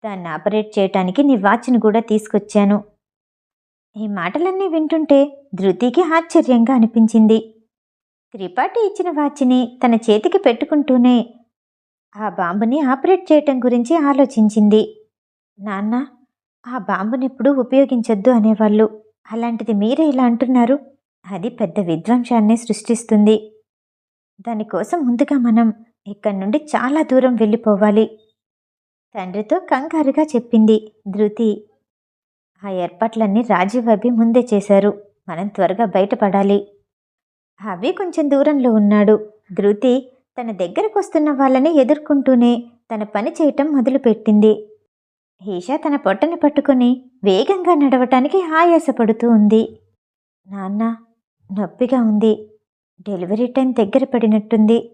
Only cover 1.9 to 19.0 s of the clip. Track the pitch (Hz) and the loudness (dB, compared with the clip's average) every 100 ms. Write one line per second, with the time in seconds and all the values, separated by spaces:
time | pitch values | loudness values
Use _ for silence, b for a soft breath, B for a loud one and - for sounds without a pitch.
1.9 | 220 226 214 214 208 208 214 202 208 - | 0 0 -4 -2 -6 -2 0 2 0 -4
2.9 | _ _ _ _ _ _ _ _ _ _ | _ _ _ _ _ _ _ _ _ _
3.9 | 214 214 202 170 294 349 381 392 320 311 | -12 -8 -6 -4 -2 -4 -2 -2 -2 -2
4.9 | 320 311 277 285 - _ 175 190 185 247 | -2 2 2 2 -4 _ -4 -2 0 -2
5.9 | 247 349 320 330 339 254 247 233 262 220 | 0 0 0 0 0 2 2 2 2 2
6.9 | 233 220 226 220 220 226 _ _ _ _ | 2 2 4 4 2 -2 _ _ _ _
7.9 | _ _ _ _ 214 185 180 285 480 415 | _ _ _ _ -14 -10 -6 -4 -2 -4
8.9 | 427 359 302 285 285 254 254 240 - 247 | -4 -8 -4 -6 -2 0 0 -2 -4 0
9.9 | 226 226 208 330 370 320 226 294 302 277 | 0 2 0 2 0 0 0 -2 -2 0
10.9 | 254 247 247 240 - _ _ _ _ _ | 2 4 2 0 -12 _ _ _ _ _
11.9 | _ _ 202 214 - 175 190 220 277 277 | _ _ -10 -10 -4 -4 -2 -2 -2 -2
12.9 | 262 339 370 370 311 294 254 240 240 240 | -2 0 0 4 2 2 -2 0 0 0
13.9 | 330 285 269 269 240 214 214 208 214 214 | 0 2 2 0 2 2 4 4 4 2
14.9 | - _ _ _ _ _ _ 202 196 208 | -8 _ _ _ _ _ _ -12 -8 -6
15.9 | 240 285 _ _ _ _ _ 240 254 190 | -6 -6 _ _ _ _ _ -14 -12 -8
16.9 | 185 202 254 262 262 240 277 247 262 269 | -6 -4 -4 -6 -2 0 0 0 0 2
17.9 | 254 226 220 196 247 214 214 214 214 214 | -2 -2 0 2 2 2 2 2 2 0
18.9 | 214 | -2